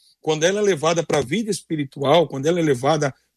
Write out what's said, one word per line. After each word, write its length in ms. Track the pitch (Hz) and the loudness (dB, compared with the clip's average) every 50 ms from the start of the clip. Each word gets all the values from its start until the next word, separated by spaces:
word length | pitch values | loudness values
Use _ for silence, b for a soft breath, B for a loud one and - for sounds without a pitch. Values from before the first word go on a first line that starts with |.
| b b b b | b b b b
quando 220 | - 151 156 156 156 | -2 -2 0 2 2
ela 160 | 185 196 208 | 0 2 2
é 40 | 208 | 2
levada 400 | 196 180 139 151 165 175 165 156 | 0 0 2 0 0 0 0 -2
pra 160 | - - 147 | -2 -2 -2
vida 320 | 127 123 160 226 220 220 | -2 -2 -4 -4 -4 -4
espiritual, 760 | 175 - - - 160 151 139 135 - 139 135 131 156 175 156 | -6 -6 -6 -8 -6 -6 -6 -8 -8 -4 0 4 4 4 2
quando 200 | 143 147 135 135 | 0 -2 -4 -2
ela 140 | 160 180 170 | 0 0 2
é 40 | 165 | 2
levada 500 | 214 135 120 135 143 160 156 147 131 - _ _ _ _ | 2 0 2 2 0 0 0 -2 -4 -6 _ _ _ _